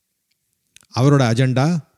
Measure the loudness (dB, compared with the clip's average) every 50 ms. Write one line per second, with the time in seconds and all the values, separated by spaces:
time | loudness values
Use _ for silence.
0 | _ _ _ _ _ _ _ _ _ _ _ _ _ _ _ _ _ _ _ 0
1 | 0 2 2 2 2 0 0 0 0 -2 0 0 0 0 -2 -4 -6 _ _